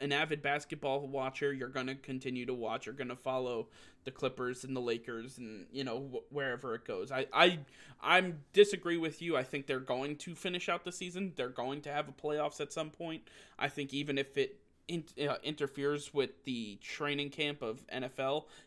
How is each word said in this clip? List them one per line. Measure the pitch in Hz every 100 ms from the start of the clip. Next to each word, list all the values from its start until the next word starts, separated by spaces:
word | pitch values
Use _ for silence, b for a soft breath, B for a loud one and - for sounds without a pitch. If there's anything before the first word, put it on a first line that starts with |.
an | 139
avid | 143 156 147
basketball | 139 147 - 143 143 139 139
watcher, | 135 131 - 143
you're | 135 123
gonna | 135 127
continue | 135 - 131 131 127 123
to |
watch. | 123 110 117 107
You're |
gonna | 135 123 123
follow | 135 131 127 117 - B B B
the | 135
Clippers | - 131 127 123 127
and | 131 127
the |
Lakers | 120 117 120 113 123 127
and, | 113 107 -
you | 135
know, | 131 120 139
wh-, | 123 -
wherever | 143 135 123 131
it | 113
goes. | - 95 117
I, | 135 -
I, | 147 180 165 143 B B B
I'm | 139 180 185 156 -
disagree | 190 202 196 175 170
with | 160 -
you. | 170 139
I |
think | 131 143 135
they're | 131
going | 131 127 143 147
to | -
finish | 165 185 180 -
out | 175
the | 180
season. | - 180 180 190 147
They're | 127
going | 127 127 143
to | 147
have | 147 147
a |
playoffs | 135 151 151 151 -
at | 143
some | 165 156
point. | - 165 160 - B B B
I | 139
think | - 139
even | 139 147 139
if | 139 139
it | 131 - _ _ -
in-, | 170 151 -
uh, | 143 -
interferes | 147 147 139 139 143 147 143
with | 143 127 -
the | - 120 107 98
training | - - 147 143 143
camp | 143 147 143
of | 117 120 -
N | 160
F | 123 -
L | 135 151 - B